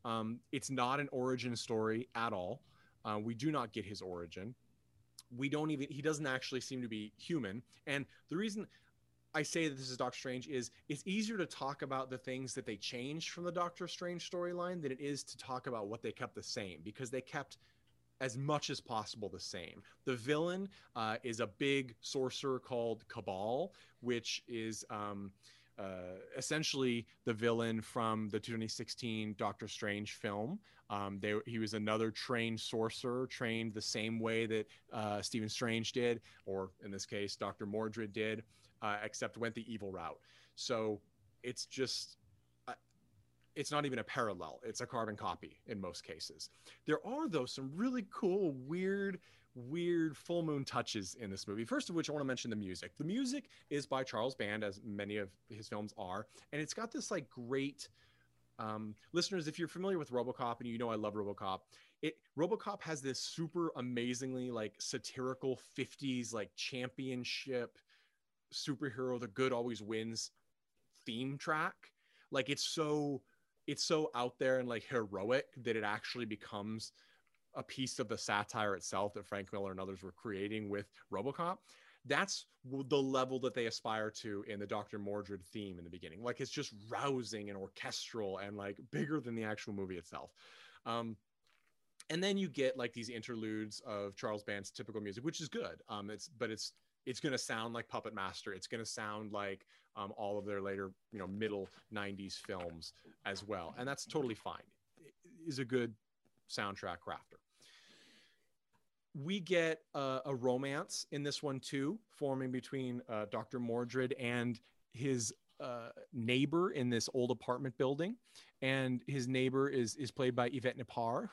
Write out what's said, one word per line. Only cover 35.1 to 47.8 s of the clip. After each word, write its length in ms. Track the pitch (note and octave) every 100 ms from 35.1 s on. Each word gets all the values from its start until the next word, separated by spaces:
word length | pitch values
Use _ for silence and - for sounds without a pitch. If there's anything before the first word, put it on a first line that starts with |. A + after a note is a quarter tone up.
| G#2
Stephen 260 | G2 A#2+ A2
Strange 420 | - A#2+ A2+ G#2+
did, 300 | B2+ A#2+ A#2 - - -
or 240 | F#2+ F#2+ - G#2
in 60 |
this 160 | G2 -
case, 280 | G2+ G2+ -
Doctor 300 | G2+ F#2+ G#2
Mordrid 480 | G#2+ A2 A2 G#2+
did, 300 | G#2 G#2+ A2 - - - _
uh, 140 | G#2+ G#2
except 340 | G#2+ - A#2+ A2+
went 180 | A#2 A2+
the 180 | A2+
evil 180 | A2 G2
route. 280 | F#2 D#2+ - - - - -
So 440 | - A#2 A2 G#2 - _ - _
it's 240 | B2 B2 -
just, 520 | C3 B2+ - - - - - _ _ -
uh, 60 | - _ _ _ - _ _ _ D3+
it's 160 | C#3+
not 140 | D3 C#3+
even 140 | A#2+
a 40 |
parallel. 560 | - C#3 A2+ F#2 D#2+ -
It's 180 | A#2+ G#2+
a 40 | B2
carbon 300 | A#2+ A2 G#2
copy 460 | F#2+ E2+ F#2+ - -
in 160 | G#2
most 220 | F2+ E2+
cases. 460 | - D#2 - D#2 - - - - -
There 180 | D3+ G3+
are, 200 | C#4 D#4
though, 180 | D#3 B2
some 260 | - C3+
really 320 | D#3+